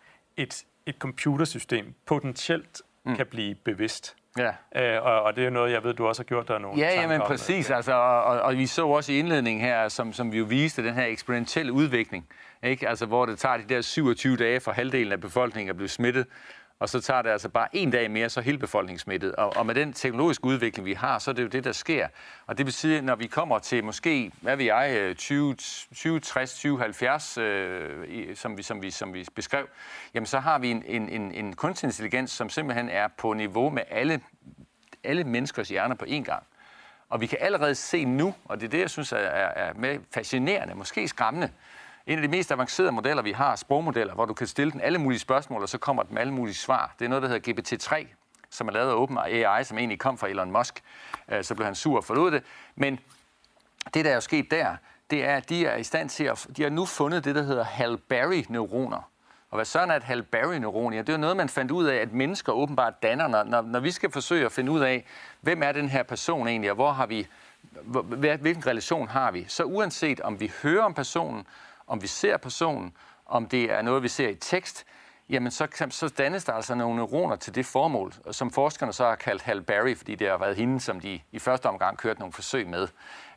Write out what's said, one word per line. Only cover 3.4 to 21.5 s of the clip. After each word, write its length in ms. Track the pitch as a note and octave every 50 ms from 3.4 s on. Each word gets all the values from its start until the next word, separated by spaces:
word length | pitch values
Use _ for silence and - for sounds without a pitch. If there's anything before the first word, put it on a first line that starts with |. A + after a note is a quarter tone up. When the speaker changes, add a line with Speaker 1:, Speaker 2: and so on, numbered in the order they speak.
| G#2+ G2+ G2+
Speaker 1:
bevidst? 600 | - - A#2 G#2 F#2+ G#2+ A2 - - - - - _ _ _ - B2
Speaker 2:
Ja. 140 | B2 A2+ G#2 - - _ -
Speaker 1:
Øh, 280 | B2+ B2+ A#2+ A2+ A2 A#2+
og, 180 | B2 A2+ A2
og 140 | G#2+ G#2+ G#2
det 100 | B2 B2+
er 40 | B2+
noget, 220 | B2+ B2 A#2+ A#2+
jeg 120 | A#2+ A2+ A2
ved, 100 | A#2+ A#2
du 140 | B2 A#2 A2
også 140 | A2+ B2
har 40 | A#2+
gjort 220 | - B2 A#2+ A2+ -
dig 120 | A2+ G#2+
nogle 180 | G2+ G2 G2+ D3
Speaker 2:
Ja, 60 | D3+
Speaker 1:
tanker 160 | E3 F#3 F3+
Speaker 2:
jamen, 200 | E3+ D#3+ D#3+ D#3
Speaker 1:
om. 60 | G#2+ G#2
Speaker 2:
præcis. 420 | C#3 B2 - - F#3 F#3+ D#3 -
Speaker 1:
Ja. 60 | C3+
Speaker 2:
Altså, 180 | A#2+ A#2 C3 C3
og, 300 | B2 B2 B2+ B2 A#2+ A2
og, 160 | B2 B2 A#2+
og 160 | - C3 C3 C3
vi 100 | C3 B2+
så 200 | - - E3 D3+
også 240 | C#3+ D3+ C#3+ -
i 80 | C#3 C#3
indledningen 420 | D#3+ F3 E3 C#3+ B2 A#2 A2 G#2+
her, 260 | A#2 B2 B2 A2+ A2+ G#2+
som, 260 | - - A#2+ A2+ G#2+
som 180 | - B2 A2+
vi 60 | G#2+ A2+
jo 60 | A2
viste, 400 | G#2+ A#2+ C3+ D3+ D#3+ - - A2+
den 100 | A#2 A#2+
her 120 | B2+ B2+
eksponentielle 640 | A#2 A2+ - - - B2 A#2+ A#2 - - D#3+ D#3+ B2+
udvikling, 560 | A#2+ C#3 D#3 D3+ B2 A#2 A2 - - F2+ E2 - - - - - - - -
ikke? 260 | B2 C3 B2+ - A2+
Altså, 160 | A#2 G#2+ A#2
hvor 200 | G#2+ A2 B2 B2
det 140 | A#2 A2 -
tager 180 | - C3 B2 A#2
de 60 | A2
der 180 | G#2 B2+ B2
syvogtyve 560 | A#2 - - D#3+ D3+ C3 A#2 - - C3 B2+ A2+
dage 220 | A#2 A#2 B2 B2+
for 120 | - A#2
halvdelen 400 | G#2 A#2+ B2 C3 C3 C3 A2+ G2+
af 100 | G2 F#2+
befolkningen 480 | G2 G2+ - B2+ B2+ A#2+ - A2 G2+ F#2+
at 60 | F#2
blive 140 | F2 G2+ -
smittet, 380 | - - A#2+ B2 B2 C3 B2 - - - - - - - - _ _ -
og 100 | - G#2+
så 120 | - B2+
tager 200 | - - C3+ B2+
det 80 | A#2 A2+
altså 200 | G#2+ G#2 - G#2+
bare 180 | - A#2 A2+ - -
en 160 | F#3+ F#3+ C3+
dag 200 | B2 B2 A#2 G#2+
mere, 180 | G#2+ A2 A#2 A#2
så 100 | - B2+
er 40 | A2+
hele 140 | C3 D3 C#3+
befolkningen 420 | A#2+ G2+ - G#2 F#2+ F#2 F2+ E2+
smittet. 360 | - - F#2+ F#2 G2 F#2+ -
Og, 220 | - G#2 G2+ - -
og 80 | A#2
med 100 | A2 A#2
den 180 | C3 D3+ D3 B2+
teknologiske 520 | - - C3 A2+ A#2+ D3+ E3+ C#3+ - -
udvikling, 400 | B2+ C3+ B2+ A#2+ A2+ - - F#2+
vi 80 | F#2+ G2
har, 260 | - - C#3 B2 G#2+
så 120 | - C#3+
er 40 | C3
det 80 | A#2+ B2
jo 40 |
det, 160 | A2